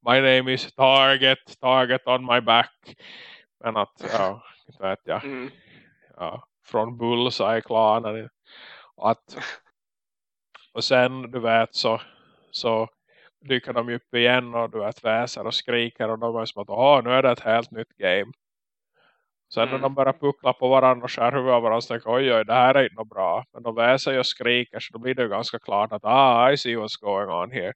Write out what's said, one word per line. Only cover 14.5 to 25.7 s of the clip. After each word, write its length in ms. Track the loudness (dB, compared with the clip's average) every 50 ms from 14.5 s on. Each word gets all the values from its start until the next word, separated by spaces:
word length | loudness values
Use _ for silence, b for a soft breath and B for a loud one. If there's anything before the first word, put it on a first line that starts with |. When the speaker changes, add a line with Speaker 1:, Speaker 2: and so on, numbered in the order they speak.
| -4
Speaker 1:
och, 160 | -4 -4 -4
du 80 | -4 -6
vet, 260 | -6 -6 -8 -4 _
väser 420 | -2 0 0 -2 -4 -8 -8 -8
och 80 | -6 -6
skriker 540 | -6 -4 -2 -2 -2 -2 -4 _ _ -4 -4
och 80 | -4 -4
de 180 | -4 -6 -4
är 80 | -6 -8
som 180 | -8 -10 -12 -12
att, 80 | -8
"Åh, 320 | -2 2 4 6 4 4 4
nu 60 | 2
är 120 | 2 4 4
det 80 | 2
ett 100 | 2 0
helt 300 | 0 0 0 0 0 -4
nytt 260 | -12 -14 -14 _ _
game." 360 | _ -2 0 0 0 -2 -6 -12 _ _ _ _ _ _ _ _ _ _ _ _ _ _ _ _ _ _ _ _ _ _ _ -2
Sen 100 | -2 -2 -2
när 60 | -2
Speaker 2:
Mm. 80 | -4 -4
Speaker 1:
de 120 | -4 0
börjar 180 | 0 0 0 0
puckla 400 | _ -4 -4 -4 _ -2 -2 -2
på 160 | _ 0 2
varandra 360 | 4 4 6 4 2 2 -2
och 60 | -10
skär 220 | -4 0 0 0 0
huvudet 220 | 0 0 2 2
av 80 | 2 2
varandra, 180 | 2 0 0
så 80 | -2 -4 -8
tänker 160 | -8 _ -2
jag, 60 | 0
"Oj, 180 | 0 2 2 2
oj, 100 | 2 2
det 80 | 2 2
här 220 | 4 6 6 6
är 80 | 4 4
inte 120 | 2 _
något 140 | -10 -14 -12
bra." 360 | -6 -4 -2 -2 -2 -4 -6 _ _
Men 100 | -10 -10
de 120 | -8 -2
väser 380 | 0 2 2 2 2 0 -2 -2
ju 60 | -2
och 80 | -2
skriker, 540 | -4 -6 -4 -2 0 0 0 -2 _ -10 -16
så 120 | -16 -14 _
då 60 | -10
blir 160 | -6 -6 -4
det 80 | -2 -2
ju 60 | -2
ganska 300 | -2 -6 -6 -6 -10 -12
klart 340 | _ -4